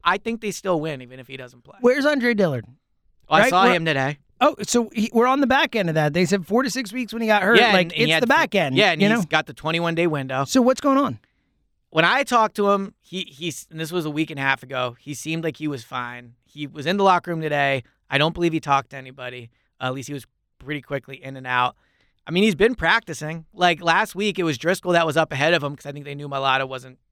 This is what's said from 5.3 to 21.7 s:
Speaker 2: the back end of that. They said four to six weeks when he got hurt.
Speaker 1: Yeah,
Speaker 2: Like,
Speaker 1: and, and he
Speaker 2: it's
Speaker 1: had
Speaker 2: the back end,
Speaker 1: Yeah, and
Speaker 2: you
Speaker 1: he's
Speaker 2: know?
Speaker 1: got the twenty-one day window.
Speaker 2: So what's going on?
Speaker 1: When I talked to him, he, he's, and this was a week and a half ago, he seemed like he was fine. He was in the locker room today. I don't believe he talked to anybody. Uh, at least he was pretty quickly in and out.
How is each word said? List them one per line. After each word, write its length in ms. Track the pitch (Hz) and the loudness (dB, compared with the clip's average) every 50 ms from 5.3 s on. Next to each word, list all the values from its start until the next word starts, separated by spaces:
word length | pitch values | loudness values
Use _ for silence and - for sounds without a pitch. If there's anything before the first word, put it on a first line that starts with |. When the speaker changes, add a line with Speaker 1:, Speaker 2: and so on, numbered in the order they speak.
| 262 277 | 4 2
Speaker 2:
the 60 | 277 | 2
back 280 | 233 269 269 320 277 - | 2 4 2 2 0 0
end 140 | 226 190 170 | -2 0 0
of 60 | 156 | 2
that. 180 | 160 151 151 143 | 2 2 2 2
They 100 | 175 185 | 2 2
said 220 | 147 190 202 165 | 2 2 -2 -2
four 160 | - 196 240 262 | 0 0 0 0
to 60 | 254 | 0
six 240 | - 254 254 180 202 | -4 -6 -8 -6 -8
weeks 180 | 254 247 202 | -8 -8 -6
when 100 | 220 226 | -6 -4
he 60 | 226 | 0
got 160 | 220 214 208 185 | 2 2 2 4
hurt. 140 | 196 233 214 | 6 6 6
Speaker 1:
Yeah, 140 | 240 226 208 | 6 6 4
Speaker 2:
Like, 140 | 185 180 | 2 2
Speaker 1:
and, 40 | 170 165 | 0 0
and 40 | |
he 60 | 160 180 | -2 0
Speaker 2:
it's 60 | 151 160 | 2 2
Speaker 1:
had 100 | 160 - | 2 2
Speaker 2:
the 40 | |
back 280 | 147 277 320 320 175 - | 2 2 2 2 2 0
end, 200 | 196 165 135 131 | 0 0 2 2
Speaker 1:
Yeah, 140 | 160 214 190 170 | 2 4 4 4
and 80 | 156 | 2
Speaker 2:
you 80 | - 208 | 2 2
Speaker 1:
he's 80 | 220 233 | 2 0
Speaker 2:
know? 40 | 185 | 0
Speaker 1:
got 200 | 151 - 156 151 | 0 0 0 0
the 60 | - 117 | -2 -12
twenty-one 420 | - - 156 165 170 170 170 170 | -8 -6 -4 -4 -2 -2 -2 0
day 120 | 165 170 | 0 0
window. 380 | 175 156 143 135 131 135 131 139 | 0 0 -2 -6 -4 -4 -4 -4
Speaker 2:
So 160 | - - 262 | 0 2 2
what's 180 | 240 247 262 - | 4 4 0 2
going 160 | - 285 269 | 0 2 2
on? 220 | 269 285 240 - - _ _ _ _ _ _ _ _ _ _ _ _ _ _ | 2 0 0 -4 -8 _ _ _ _ _ _ _ _ _ _ _ _ _ _
Speaker 1:
When 140 | - 156 165 | -2 0 2
I 180 | 175 226 269 277 | 2 2 0 0
talked 320 | - 247 233 220 214 _ | 0 2 2 2 0 _
to 120 | - 202 202 | 0 0 2
him, 240 | 202 196 196 190 _ _ | 2 0 -2 -8 _ _
he, 200 | _ _ 170 185 180 | _ _ -12 -12 -12
he's, 420 | - 143 127 165 170 147 - - _ | -12 -14 -10 -8 -8 -8 -10 -16 _
and 80 | 160 160 | -12 -10
this 120 | 160 151 | -10 -6
was 140 | 175 180 156 | -6 -6 -4
a 60 | 151 | -4
week 180 | 147 151 160 156 | -4 -4 -4 -4
and 100 | 160 143 | -4 -4
a 40 | 135 | -2
half 180 | 135 135 127 | -2 -2 -4
ago, 340 | - 131 135 127 127 123 120 _ | -6 -10 -6 -4 -4 -6 -6 _
he 160 | _ 143 143 | _ -14 -14
seemed 280 | - - 156 160 165 160 | -12 -8 -8 -6 -4 -4
like 140 | 165 139 | -6 -8
he 100 | - 156 | -6 -8
was 160 | 151 147 123 113 | -8 -8 -8 -12
fine. 520 | _ 135 127 123 120 123 123 120 117 120 _ _ | _ -10 -10 -10 -10 -12 -16 -20 -20 -20 _ _
He 220 | _ _ 147 147 | _ _ -12 -12
was 180 | 139 - 151 135 | -12 -10 -8 -4
in 120 | 156 185 | -4 -2
the 60 | 202 196 | 2 4
locker 280 | 196 185 175 - 175 | 4 2 2 0 -4
room 100 | 170 160 | -6 -6
today. 400 | 156 156 147 143 143 139 135 131 - _ _ _ _ _ | -4 -2 0 0 0 0 0 -2 -4 _ _ _ _ _
I 80 | 139 139 | 0 0
don't 160 | 147 160 165 | 0 0 0
believe 180 | 175 170 170 160 | 0 -2 -2 -2
he 60 | 160 | -2
talked 320 | - 151 139 135 131 _ | -2 0 0 0 0 _
to 40 | - | -16
anybody. 520 | 139 131 131 131 139 127 123 123 123 117 117 _ _ _ _ _ _ | -18 -18 -18 -16 -14 -14 -12 -12 -14 -18 -20 _ _ _ _ _ _
Uh, 40 | 127 | -6
at 60 | 127 127 | -6 -6
least 120 | 139 127 | -6 -8
he 60 | - 143 | -10 -12
was 140 | 139 117 _ _ _ _ _ _ _ | -12 -12 _ _ _ _ _ _ _
pretty 220 | - 131 151 147 | -12 -10 -10 -10
quickly 340 | 127 _ 143 139 _ - 139 127 | -8 _ -8 -8 _ -10 -20 -16
in 140 | 131 135 135 | -16 -16 -16
and 120 | 131 131 | -14 -6
out. 280 | 127 127 123 123 127 | -2 0 0 0 0